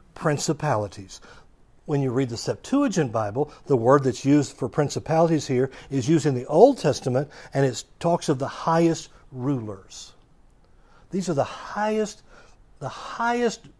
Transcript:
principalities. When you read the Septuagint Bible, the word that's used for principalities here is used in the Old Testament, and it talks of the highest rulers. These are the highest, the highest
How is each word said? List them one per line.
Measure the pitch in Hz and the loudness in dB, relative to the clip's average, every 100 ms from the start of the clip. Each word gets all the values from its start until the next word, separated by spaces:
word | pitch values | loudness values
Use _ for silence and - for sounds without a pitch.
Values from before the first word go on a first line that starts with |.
| - | -20
principalities. | - 165 143 - 151 151 110 101 - 92 - - - - _ _ _ | -4 -2 0 -2 -2 0 -2 -2 -10 -18 -20 -20 -20 -20 _ _ _
When | - 143 | -4 -2
you | 131 | 0
read | 120 131 | -2 -2
the | 113 | -4
Septuagint | - 110 - 277 277 185 135 | -6 -8 -2 0 0 0 -2
Bible, | 110 104 113 147 - - | -2 -4 -4 -6 -8 0
the | 131 | 2
word | 113 143 | 6 6
that's | 131 110 | 4 0
used | 135 147 135 - | 2 4 2 -6
for | 123 | -4
principalities | - 143 131 - 160 165 160 - | -2 -2 -4 -2 2 4 2 0
here | 127 131 - - | 0 -2 -6 -6
is | 135 117 | -4 2
used | 160 147 | 2 2
in | |
the | 127 123 | -2 0
Old | 156 262 262 | 6 6 6
Testament, | 156 120 135 127 147 - - | 0 0 -2 -2 -2 -12 -6
and | 139 139 | 0 0
it | 117 - - | 0 -12 -4
talks | 170 170 - | 0 0 0
of | 135 | -2
the | 131 | -2
highest | - - 165 170 160 - - - 131 | -4 0 2 2 0 -8 -20 -18 -6
rulers. | 127 135 107 95 - - - - _ _ - _ _ - _ - - | -4 -4 -6 -12 -18 -20 -20 -20 _ _ -20 _ _ -20 _ -20 -8
These | 185 185 | -6 -2
are | |
the | 143 | -2
highest, | 117 - - - 214 214 208 - - - - - - - | -2 -6 -10 -4 -2 -2 -4 -8 -20 -20 -20 -20 -20 -14
the | 135 | -12
highest | - - - 233 240 240 - - | -12 -12 -4 -2 0 0 -2 -16